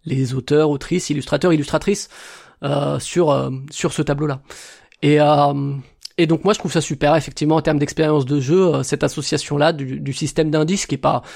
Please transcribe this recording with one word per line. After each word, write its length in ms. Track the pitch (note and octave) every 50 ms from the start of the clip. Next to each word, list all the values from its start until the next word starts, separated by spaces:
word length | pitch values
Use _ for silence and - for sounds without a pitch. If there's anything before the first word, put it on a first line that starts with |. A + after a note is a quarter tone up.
| -
les 260 | D#3+ C3 C3 C3 A#2+ C3
auteurs, 380 | C3 A#2+ - D3 D3+ D#3 D3+
autrices, 400 | D3 C3+ - - E3 F3+ - -
illustrateurs, 420 | D3 D3 B2+ - - C#3 - F#3 E3
illustratrices, 560 | D3+ C#3 - E3 D3+ - G3 G#3 - - - - - - - - - - - _ _ -
euh, 360 | C#3+ C#3+ C#3+ C#3+ C#3+ C#3+ C3+
sur, 300 | C#3 - - F3 F3 D3+
euh, 200 | C#3 C#3 C3+ C3+ C3 C3 C3+ D3
sur 220 | - - - D#3 -
ce 80 | -
tableau-là. 400 | D3 - C#3+ C#3+ D#3 D3+ C3+ C3+ - - - - - - - - _ _ _ _ -
Et, 180 | D3 D3+ D3+
euh, 540 | D3 D3 D3+ C#3+ C#3+ C#3+ C#3+ C#3+ C#3 C#3+ C#3 C#3 - - _ _ - - _
et 100 | - E3+
donc, 180 | D#3 E3 D#3 -
moi, 100 | G3 G#3+
je 40 | -
trouve 140 | - E3 -
ça 80 | E3
super, 340 | C#3+ - D3+ C#3 D3 D3 D#3+
effectivement, 420 | D#3+ - C#3+ - - D3 D3+ D#3
en 60 | D#3+ D3
termes 160 | E3 D3+ C#3+
d'expérience 460 | C#3+ - - - D#3+ D3+ D3+ D3 C3
de 160 | B2 C#3+ D3
jeu, 340 | B2+ C3 E3 F#3 F#3+ F3 C#3+
euh, 80 | C3+ C3+
cette 220 | - - - -
association-là 720 | - - D#3+ C#3 - D#3 C#3+ - - D3 C#3+ D3 E3 E3+
du, 260 | D3 C3+ B2+ C3+ D3
du 120 | D3 C#3 C3+
système 360 | - E3+ C#3 - - D#3 D#3
d'indices 360 | D3+ D#3 D#3 D#3+ G3 F#3+ -
qui 80 | - C#3
est 40 | C#3
pas, 240 | - C#3+ C3 A#2+ - - -